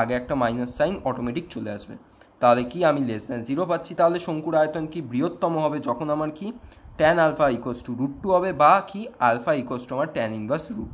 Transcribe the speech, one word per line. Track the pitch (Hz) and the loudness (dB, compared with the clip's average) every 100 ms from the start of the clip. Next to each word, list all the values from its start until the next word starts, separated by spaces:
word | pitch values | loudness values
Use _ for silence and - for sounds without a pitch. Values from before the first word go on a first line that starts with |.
আগে | 117 123 | 2 0
একটা | 123 139 | -2 0
মাইনাস | 120 120 123 - | 0 0 -4 0
সাইন | 151 196 135 | 0 0 -4
অটোমেটিক | 120 123 127 165 123 | -4 -4 -6 -8 -10
চলে | 110 104 | -8 -10
আসবে। | - 113 - _ _ _ | -12 -18 -20 _ _ _
তাহলে | 123 123 123 | 4 4 2
কি | 170 165 | 0 2
আমি | 143 127 | 2 0
less | 110 - | -4 -6
than | 123 113 | -8 -4
zero | 139 180 | -2 0
পাচ্ছি, | 165 - 160 | -2 -4 2
তাহলে | 170 175 175 | 2 2 -4
শঙ্কুর | 156 156 160 | -6 0 2
আয়তন | 156 165 156 | 2 0 -6
কি | 170 131 | -8 -6
বৃহত্তম | 123 165 175 175 165 | -2 -2 0 -2 0
হবে | 151 151 131 | 0 -2 -4
যখন | 147 156 151 | -4 -2 -2
আমার | 156 151 | -2 -6
কি | 202 247 - - - - | -10 -12 -18 -20 -20 2
tan | 156 170 160 | 4 6 4
alpha | 151 143 120 | 4 2 2
equals | 127 120 - | -4 -8 -8
to | 120 | -4
root | 139 139 | -4 -4
two | 196 180 | 0 2
হবে, | 190 147 | 2 6
বা | 147 196 190 | 8 8 4
কি | 202 220 - 123 | -8 -12 0 2
alpha | 120 143 147 | 2 2 -2
equals | 123 127 123 | -2 -6 -6
to | 131 | -4
আমার | 156 - | -4 -2
tan | 113 110 | -4 -4
inverse | 107 156 - 208 | -4 -4 -4 -10
root | - | -10